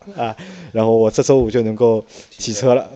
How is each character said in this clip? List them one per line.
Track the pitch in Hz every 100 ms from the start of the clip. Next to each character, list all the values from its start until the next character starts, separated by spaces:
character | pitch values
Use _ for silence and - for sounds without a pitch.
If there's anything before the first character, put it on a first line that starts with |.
| - 196
啊， | 120 110 - - 165
然 | 113
后 | 110 113
我 | 110
这 | -
周 | 135 135
五 | 117
就 | 120
能 | 113 110
够 | 120 113 - - -
提 | - -
车 | 107 131
了， | 123 -